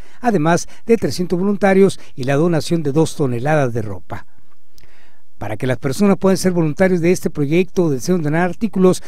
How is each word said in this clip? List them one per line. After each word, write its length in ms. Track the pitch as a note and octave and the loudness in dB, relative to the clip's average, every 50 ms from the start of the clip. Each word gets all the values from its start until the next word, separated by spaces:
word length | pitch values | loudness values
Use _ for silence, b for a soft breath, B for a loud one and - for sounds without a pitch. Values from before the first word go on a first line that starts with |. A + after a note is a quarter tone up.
| b b b b | b b b b
además 480 | b B3 G#3 E3+ D3+ D#3+ F3 E3 - b b b b | b 0 2 2 2 2 2 2 0 b b b b
de 100 | - A3+ | 2 2
trescientos 420 | A3+ - D#3+ A#2+ - F3+ - F#3+ E3+ | 2 2 0 -2 -2 -2 -2 -2 0
voluntarios 600 | F#3 G3+ G3+ - G3+ G3 F#3+ F#3+ G3 F#3 - b b b b | 0 0 0 2 2 4 6 6 6 4 4 b b b b
y 80 | - B2+ | -6 -2
la 120 | B2+ C#3 | 0 2
donación 480 | C#3 D#3+ F3+ E3+ D3+ B2+ - E3+ E3+ D#3 | 2 2 2 2 0 0 0 -2 -2 0
de 100 | C#3+ C3 | 0 2
dos 240 | D#3 D#3+ - - - | 2 2 2 0 -2
toneladas 560 | D3 C3 B2 A#2 A#2+ D3 D#3 D#3 C#3 B2 G#2+ | -2 0 0 -2 0 0 2 2 2 0 0
de 80 | A#2 | -2
ropa. 460 | G#2+ G#2+ F#2+ F#2 - - - - - - - - - - - - - - - b b b b b b b b b b b - - | -4 -4 -6 -6 -8 -8 -8 -8 -8 -8 -8 -8 -8 -8 -8 -8 -8 -8 -8 b b b b b b b b b b b -8 -6
Para 200 | - G#2 G#2+ G2 | -6 -6 -6 -4
que 100 | - B2+ | -2 -2
las 100 | B2+ A#2 | -2 -2
personas 400 | - - C3 - G#3 G3+ F#3+ - | -2 -2 0 2 4 4 4 4
puedan 200 | - F#3+ F#3+ - | 4 2 2 2
ser 160 | - F#3 F3+ | 2 0 2
voluntarios 480 | E3+ D#3+ D#3 D3 - F#3+ F#3 F#3 F3+ | 2 0 0 2 2 2 2 4 2
de 100 | D#3 E3+ | 2 2
este 180 | F3+ - - - | 2 2 0 -4
proyecto 540 | - D3+ D3 C3+ D#3 F3 F#3 - - - F3 | -2 -2 -2 0 2 2 0 0 0 0 0
o 60 | D#3+ | 0
deseen 320 | C#3 B2 A2+ - F#3 F3+ | 0 -2 0 0 0 0
donar 220 | D#3 D3 D3+ E3 F3+ F3+ | 0 0 0 0 0 0
artículos, 540 | F3+ - - G3+ - G3 F#3 F#3 F3+ - B | -2 -2 -4 -2 0 2 4 4 4 2 B